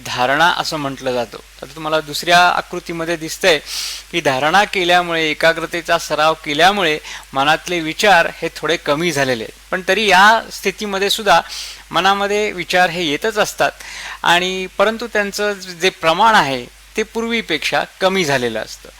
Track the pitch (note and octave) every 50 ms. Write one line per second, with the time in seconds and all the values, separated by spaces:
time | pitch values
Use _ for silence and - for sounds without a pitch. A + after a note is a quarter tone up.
0 | B2+ - - B2+ B2 B2 C3+ D3+ E3 F3 - - - - E3+ D3+ C#3+ C#3 C3+ B2
1 | C3 C3 B2 B2 A#2+ G#2 - - - - - - - C3+ C#3 D#3+ D#3 D#3 D#3+ D#3
2 | D3+ D3 D3 - - E3 F3 F3 F3+ F3+ - - - - - F3 - - E3+ E3
3 | E3 E3 F3 D#3 D#3+ D#3 - - - F#3+ D#3+ D3 - - - - - - - -
4 | - - - E3+ D3+ D3 C3 C3 C#3 D3+ F3 G3 G#3 G3 - G3+ F3 F3 F3 F3+
5 | F3 E3+ E3 E3 D#3+ D#3 D3 - - E3 E3 E3 D#3+ D#3 - E3+ D#3+ - E3+ E3
6 | - - D#3 D3 D3+ D#3+ D#3+ - - D#3 D3 D3 E3 F#3 G#3 G3+ F#3 D#3+ D3+ D#3+
7 | - - - - - - - C3+ C#3 D3 D#3+ D#3+ - - F3+ E3+ D#3+ D#3 D#3 -
8 | - G#3 F#3 E3+ E3+ - D#3+ - E3 E3 - - - D3+ E3 E3 - - C#3+ D3
9 | E3+ F3 D3+ C#3 C#3 C3 B2+ A2+ G#2+ - - - - - E3+ F#3 F3+ - F#3+ G3+
10 | A3 G3+ F3+ F3+ G3 G#3+ A3+ A3+ - - - - - G3+ F3+ - A3 G#3 G3 F#3
11 | G3 G3+ - - A3 G3+ E3+ E3 - - - - - - - - - - D#3 D#3+
12 | F3+ G3 G3 G3+ G3+ G3+ G3+ G#3 G#3+ G#3 - F3+ D#3+ - - F3+ F3+ F#3 D#3+ F3+
13 | F3 D3+ C#3+ D3+ - A3 G#3+ G#3+ F#3+ - - - D3+ C#3 - - - - - -
14 | - - - - - - E3+ F3 F3+ F#3 F#3 F#3+ F#3 F#3 - - G3 G#3 A3+ A3
15 | A#3+ A3 - G#3+ G3+ G3+ F#3+ - G#3 G#3 G3+ F#3+ F#3 F#3 F3+ E3 E3+ F#3 - -
16 | - E3 E3 F3+ G#3+ A3+ A3 G3+ D#3+ C#3 C3+ B2 B2 - - - - - - -
17 | A3 G#3+ - A3+ A3+ A#3 A#3 A3+ G3+ - E3+ C#3+ - - D3+ D3 - - - -
18 | F#3+ F#3 F#3+ G3 F3 C#3+ C#3 C3 B2 A#2+ A2 G#2+ - - - - - - -